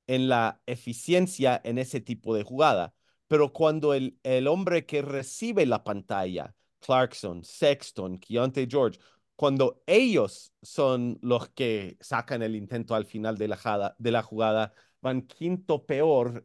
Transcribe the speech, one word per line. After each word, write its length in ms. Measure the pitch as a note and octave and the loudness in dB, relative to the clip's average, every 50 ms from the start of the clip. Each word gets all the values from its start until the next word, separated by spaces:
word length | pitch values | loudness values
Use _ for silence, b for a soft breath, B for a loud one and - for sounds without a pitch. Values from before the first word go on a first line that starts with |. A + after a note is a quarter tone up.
| _ | _
en 220 | - B2+ C3 C3 C3 | -2 0 0 2 2
la 340 | B2+ A#2+ A2+ A2 - - _ | 2 2 2 0 -2 -4 _
eficiencia 920 | - B2 A#2+ - B2 A#2 - - - E3+ F3+ F#3 F#3 F#3 - C3 B2+ B2 A#2+ - | -10 -10 -10 -8 -12 -12 -10 -2 2 2 2 2 2 0 0 2 2 2 2 -2
en 140 | A#2 A#2 B2+ | -4 -4 -4
ese 220 | C3 C3 - C3 | -4 -4 -6 -8
tipo 340 | A2 - A#2+ G#2+ - - A2+ | -6 -6 -10 -8 -4 -2 -2
de 100 | G#2+ G#2+ | -2 -2
jugada. 500 | - B2 C3 D3+ D#3 A#2+ F#2+ F2 E2+ - _ _ _ _ _ _ _ | -4 0 2 4 4 4 2 -2 -4 -8 _ _ _ _ _ _ _
Pero 240 | D#3 D3+ D3 C3+ - | 2 2 2 2 2
cuando 400 | - D#3+ D#3 D#3 D#3+ D3 D3 C#3+ | 2 2 2 2 2 0 0 0
el, 260 | C3+ C3 B2+ - _ _ | 0 -2 -4 -8 _ _
el 260 | C3 C3 B2+ C3 C#3 | 0 0 2 2 2
hombre 380 | D#3 F#3 F#3+ F3+ F3 E3 D3+ | 0 0 0 0 0 -2 -2
que 160 | - - D3 C#3 | -2 -4 -4 -4
recibe 640 | C#3+ C#3 C#3 C3 - - - A3 A#3 A#3 G3 E3 | -4 -6 -8 -8 -8 -10 -8 -8 -4 2 2 2
la 180 | C3 A2+ - - | 4 2 0 -2
pantalla, 720 | - G#2 G2+ F#2+ - G#2+ G2 F#2+ F#2 F2+ F2 C#2 - - _ _ _ _ _ | -4 -6 -8 -6 -6 -4 -2 -2 -2 -4 -6 -8 -10 -16 _ _ _ _ _
Clarkson, 640 | - - C3+ B2+ B2+ A#2+ - - - G2+ E2+ F2 F2 | -2 0 2 2 2 0 -2 -8 -10 -10 -10 -10 -14
Sexton, 720 | - - - - D3 C#3+ - - - - - F#2+ F#2 F#2 F2+ | -16 -6 0 2 2 2 0 -4 -14 -10 -8 -8 -8 -8 -10
Keyonte 480 | - _ G#2+ A#2 B2 C3 B2+ C#3 C3 A#2+ | -10 _ -2 0 0 0 0 -2 -4 -2
George, 280 | C3+ C#3+ C3 A2+ F#2 b b b b b b _ _ | 0 2 2 2 0 b b b b b b _ _
cuando 460 | - - C#3+ C3+ C#3 C3+ B2 - - _ | 0 0 0 2 4 2 2 0 -4 _
ellos 640 | - F3 G#3+ C4 B3+ G#3+ D3 A2 F#2+ - - - - _ _ - | 4 4 4 4 4 4 2 2 0 -2 -10 -20 -20 _ _ -20
son 560 | - - - D3 C3+ B2+ B2 A#2+ B2 - - - | -12 -2 0 2 2 2 2 0 -4 -4 -6 0
los 260 | B2 B2 A#2 A2+ - | 0 0 0 0 -4
que 460 | _ - C3+ A#2+ A2 G#2+ G2 F2 - - | _ -2 0 0 0 -2 -4 -6 -10 -14
sacan 420 | - - C#3 - - - C#3 A#2+ A2+ | -10 -6 -4 -4 -4 -4 -6 -4 -4
el 140 | A2 A2 | -4 -4
intento 380 | G#2+ G#2 G#2 B2+ A#2+ A2+ G2+ A#2 | -6 -8 -8 -8 -8 -4 -2 -2
al 120 | A2 G2+ | -2 -2
final 320 | - - A2 G#2+ A2 A2+ G2 | -4 -8 -6 -4 -4 -4 -2
de 100 | G#2+ G#2+ | -4 -4
la 80 | G#2 | -4
jada-, 380 | - - A#2 G#2+ G2+ G2 G2+ - _ | -4 -4 -2 -2 -2 -2 -4 -6 _
de 120 | A2+ A#2+ | -2 0
la 120 | A2+ A#2 G#2+ | 0 0 -2
jugada, 520 | - A2 G#2+ A2 A2 G#2+ A2 A2 G#2+ b b b b b b | -2 -4 0 0 2 2 2 0 -2 b b b b b b
van 220 | - C3 C3 C3 B2+ | -6 -4 -4 -4 -6
quinto 640 | - - _ D#3+ E3+ F3+ F3+ F#3 - D#3+ C#3+ - | -8 -14 _ -4 -4 -4 -4 -2 -2 -2 -2 0
peor 580 | - D3+ C3+ D3+ D#3+ D3+ C3 A#2+ A#2+ A#2+ A#2 - | -4 -2 0 4 4 4 4 2 0 -4 -8 -12